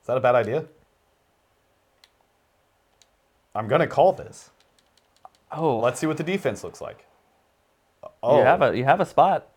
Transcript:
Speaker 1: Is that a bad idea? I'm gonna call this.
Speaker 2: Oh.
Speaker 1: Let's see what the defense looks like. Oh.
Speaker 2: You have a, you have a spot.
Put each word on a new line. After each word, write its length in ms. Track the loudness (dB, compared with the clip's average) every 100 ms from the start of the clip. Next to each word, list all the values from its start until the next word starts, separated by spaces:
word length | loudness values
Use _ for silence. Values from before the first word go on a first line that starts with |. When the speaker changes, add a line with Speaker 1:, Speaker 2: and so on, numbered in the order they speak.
Speaker 1:
Is 60 | -4
that 100 | 0
a 40 |
bad 160 | 2 2
idea? 280 | 2 -4 -6 _ _ _ _ _ _ _ _ _ _ _ _ _ _ _ _ _ _ _ _ _ _ _ _ _ _ _ _
I'm 140 | -10 -2
gonna 180 | -2 -2
call 240 | 2 2
this. 380 | 0 -10 -20 -20 _ _ _ _ _ _ _ -20 _ _
Speaker 2:
Oh. 280 | -4 -2 0
Speaker 1:
Let's 220 | 0 -2
see 60 | -6
what 100 | -6
the 60 |
defense 420 | -6 -4 -4 -6
looks 160 | -12 -16
like. 260 | -18 -18 _ _ _ _ _ _ _ _ _ _ -20 _
Oh. 160 | 2 4
Speaker 2:
You 60 |
have 180 | 4 4
a, 140 | 2 0
you 80 |
have 160 | 0 2
a 60 | 0
spot. 420 | 2 2 2 -6